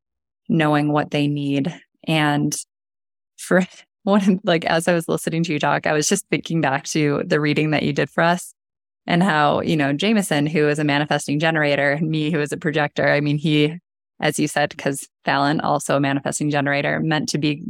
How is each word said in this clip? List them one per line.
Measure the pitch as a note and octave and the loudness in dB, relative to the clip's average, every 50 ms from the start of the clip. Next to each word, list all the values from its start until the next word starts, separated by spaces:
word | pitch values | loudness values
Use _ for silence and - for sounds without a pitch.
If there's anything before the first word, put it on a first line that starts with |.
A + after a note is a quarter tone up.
| _ _ _ _ _ _ _ _ _ - | _ _ _ _ _ _ _ _ _ -2
knowing | - D#3+ D#3 D3+ D3+ D3 D3 D3 | 0 2 2 2 2 2 2 2
what | D3 D3+ - - | 0 0 0 -2
they | - D3 C#3+ D3 | -2 0 0 0
need." | D3 D3 C#3+ C#3 C#3 C#3 - F3 - - - _ _ _ _ | -2 -2 -2 -2 -2 -2 -2 -4 -6 -10 -16 _ _ _ _
And | - D#3+ D#3 D3+ D3 D3 D3 D3+ D3+ C#3+ - - - _ _ _ _ _ _ _ _ _ _ _ _ _ | -2 0 2 2 2 2 0 0 -2 -4 -6 -10 -14 _ _ _ _ _ _ _ _ _ _ _ _ _
for | - - - F3+ F#3 F#3 - - - - | -12 -2 0 2 2 2 0 -6 -16 -20
<laughs> | _ _ _ - | _ _ _ -2
one, | G3 G3 G#3 F#3+ G3+ F#3 F3+ - | 2 2 4 4 2 2 2 2
like, | F#3+ E3+ E3+ E3+ | 0 0 0 0
as | - E3 E3 E3 - | 0 0 0 2 2
I | F3 | 0
was | E3+ E3 - | 0 0 -2
listening | D#3+ D#3+ - F3 D#3+ E3 E3 | -4 -4 -2 -2 -2 -2 -2
to | E3 | -2
you | D3+ D3 | -2 0
talk, | - D3 D3 D3+ - | 0 0 0 2 2
I | E3+ | 2
was | D#3 D3+ D3+ - | 2 2 2 0
just | G3+ F#3 - _ | 0 -2 -2 _
thinking | - D3+ - - E3 E3 | -4 -4 -2 -2 -2 0
back | D3+ C#3 C3+ D3 - - | 0 0 0 -2 -4 -4
to | - D#3+ D3+ D3 C#3+ D3 - | -2 0 0 2 0 0 0
the | F3+ F3 D3+ | 0 0 0
reading | D3+ D3 D3 D3+ D#3 D#3 | 2 0 0 0 0 0
that | D3+ C#3+ | 0 0
you | - C#3+ | 0 0
did | C#3+ D3+ D3 - | 0 -2 -2 -2
for | - - | 0 0
us | E3 E3+ F3 F#3 - - - _ _ _ _ _ _ _ _ _ _ | 2 2 2 0 -4 -10 -20 _ _ _ _ _ _ _ _ _ _
and | - F3 F3 | 0 2 2
how, | F#3 G3 D#3 D3+ D3 D3 D#3 - | 2 2 4 4 4 4 2 2
you | - - E3+ | 0 0 0
know, | D3+ C#3 C#3 | 0 0 0
Jameson, | C#3+ C#3+ F#3 G#3 A3+ G#3 F#3+ - D#3+ C#3+ C#3+ | 0 0 0 0 2 0 0 0 0 0 0
who | D3+ D#3 D3+ D3+ D3 | 0 0 0 2 2
is | D3 D3+ | 0 0
a | D#3 | 0
manifesting | D3 C#3+ D3 D3+ - D#3 D3 - - C#3+ D3+ | 0 0 0 0 0 -2 -2 -2 -2 -2 0
generator, | E3 E3 D#3 D#3 D3+ C#3+ C#3+ C#3+ C#3+ C#3+ | 0 0 0 0 0 0 2 2 2 0
and | C#3+ D3+ E3+ D#3 | 0 0 -2 -2
me, | D#3 D#3 D3+ D3+ | -2 -2 -2 0
who | E3+ D3 | 0 -2
is | D3 C#3 | -2 -2
a | - - | -4 -4
projector, | - D#3+ C#3+ D3+ D3 C#3+ - - C#3+ C#3+ | -4 -2 -2 0 -2 -2 -2 0 0 2
I | C#3+ D3 | 2 2
mean, | D3 D3 D3 D3+ | 2 0 -2 0
he, | D3 D#3+ D3+ D3+ D3 D3+ E3 F3+ - _ _ _ _ _ _ - | 0 2 2 2 2 2 0 -6 -14 _ _ _ _ _ _ -4
as | - D3+ D3+ - | -2 -2 0 0
you | D3+ D#3+ | -2 -2
said, | - D3+ D3 D3 - | 0 0 -2 -2 -2
'cause | - - C#3+ C#3 C#3 - - _ _ - | -6 -6 -6 -6 -6 -10 -16 _ _ -4
Fallon, | - C#3 C#3 C#3+ C#3+ D#3 D#3+ | -2 0 2 2 0 0 0
also | - D3 D3 C#3+ - - C#3+ | 0 0 -2 -2 0 0 0
a | C#3 | 0
manifesting | C#3+ C#3 C#3 C#3 - D3 C#3+ - D3+ D3 | 0 0 -2 -2 -4 -6 -4 -4 -2 -2
generator, | C#3+ C#3+ C3+ C#3+ C#3 C#3+ C#3+ D3+ D#3 D#3+ | -2 -2 -2 -2 -2 -2 -2 -2 -2 -2
meant | D#3+ D#3+ D3+ D#3 - - | -2 -2 -2 -2 -2 -2
to | - D#3 | -4 -2
be | C#3 D3 D3 D#3 E3+ | -2 -2 -2 -4 -6